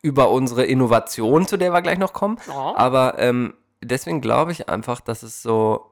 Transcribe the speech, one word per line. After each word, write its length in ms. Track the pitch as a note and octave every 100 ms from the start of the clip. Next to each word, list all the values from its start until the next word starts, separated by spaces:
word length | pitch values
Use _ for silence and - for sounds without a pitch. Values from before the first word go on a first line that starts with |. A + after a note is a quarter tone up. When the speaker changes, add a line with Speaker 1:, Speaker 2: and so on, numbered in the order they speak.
Speaker 1:
über 260 | D#3+ C#3 A#2+
unsere 360 | B2+ C3 A#2+ B2+
Innovation, 800 | C3 B2 A2+ - - A2+ D3+ F#3
zu 100 | G3
der 140 | F3+
wir 80 | F3
gleich 160 | E3+ F3+
noch 160 | F#3+
kommen. 240 | - G3+ A3+ -
Speaker 2:
Ja. 280 | C#3 C3+ -
Speaker 1:
Aber, 400 | B2 C3 B2+ -
ähm, 340 | B2 B2 A#2+ - _ _
deswegen 400 | A#2 B2 - E3
glaube 300 | B2 A#2 D#3+
ich 180 | E3 -
einfach, 320 | G3 A3+ A#2+
dass 220 | - A2+
es 180 | A#2 -
so 460 | A#2 A2 A2 A2 -